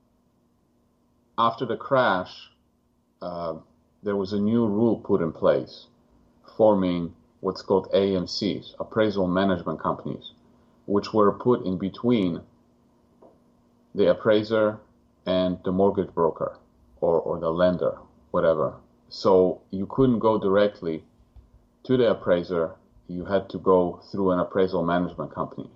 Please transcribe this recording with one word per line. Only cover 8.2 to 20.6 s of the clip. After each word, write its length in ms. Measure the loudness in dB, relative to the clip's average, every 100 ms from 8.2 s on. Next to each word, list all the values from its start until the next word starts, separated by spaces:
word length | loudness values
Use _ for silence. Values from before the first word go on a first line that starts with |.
| -4
Cs, 480 | -4 -4 -4 -8 -14
appraisal 480 | -6 0 0 0 0
management 520 | 0 0 -2 -4 -6
companies, 520 | -4 -6 -8 -10 -12 -20 _ _ _ _ -4
which 280 | -2 0
were 180 | 4 4
put 320 | 4 2 2
in 140 | 0 -4
between 600 | -6 -4 0 2 0 -4 -10 _ _ _ _ _ _ _ -20 _ _ _ _ _ _
the 160 | 0 2
appraiser 720 | 2 2 2 2 0 0 -2 -12 _ _ _ -2
and 320 | 0 0 -2
the 80 | -2
mortgage 400 | 2 2 2 -2
broker 440 | 0 0 0 -6 -8 _ _ _ _
or, 200 | 0 0
or 180 | 0 -4
the 120 | -2
lender, 480 | 2 2 2 -2 -4 -12 _ _
whatever. 440 | -2 0 0 -2 -6 _ _ _
So 520 | -4 2 4 4 0 -8
you 160 | -10 -6
couldn't 340 | 0 2 4
go 180 | 2 0
directly 680 | 2 2